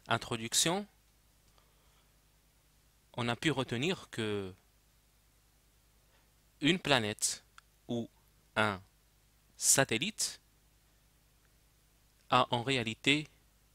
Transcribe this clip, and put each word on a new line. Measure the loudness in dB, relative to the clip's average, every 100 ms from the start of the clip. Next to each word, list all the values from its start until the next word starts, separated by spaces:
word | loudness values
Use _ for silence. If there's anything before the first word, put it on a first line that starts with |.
| -2
introduction, | -2 -2 -6 -2 0 0 0 -6 _ _ _ _ _ _ _ _ _ _ _ _ _ _ _ _ _ _ _ _ _ _
on | -6 -2
a | 0
pu | 0
retenir | 0 -2 -2 -4 -6 -8
que | -6 -4 -4 -6 -12 _ _ _ _ _ _ _ _ _ _ _ _ _ _ _ _ _ _ _ -2
une | 2 2
planète | 4 2 2 -2 -4 -4 -12 -20 _ _ -8
ou | -6 -6 _ _ _ _ 0
un | 0 0 -10 _ _ _ _ _ _ -4
satellite | 2 4 4 0 -4 -4 -6 -8 _ _ _ _ _ _ _ _ _ _ _ _ _ _ _ _ _ _ 0
a | 2 2
en | 0
réalité | -2 -2 -2 -2 2 2 0 -14 _ _ _